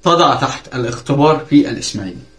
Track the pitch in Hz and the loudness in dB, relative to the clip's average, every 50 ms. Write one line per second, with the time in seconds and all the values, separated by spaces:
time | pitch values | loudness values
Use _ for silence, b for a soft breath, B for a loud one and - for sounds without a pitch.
0 | _ 180 170 165 175 147 127 127 143 131 - - - - - 127 123 117 120 - | _ 2 2 4 4 2 2 0 -2 -4 -6 -8 -14 -12 -8 -6 -6 -6 -6 -10
1 | - - 143 139 143 156 156 151 - - 143 147 139 - 117 113 - - - 107 | -4 -2 0 2 4 4 4 2 -2 2 2 4 4 2 -2 -8 -8 -8 -8 -8
2 | 98 92 87 - - - _ | -8 -10 -12 -14 -20 -20 _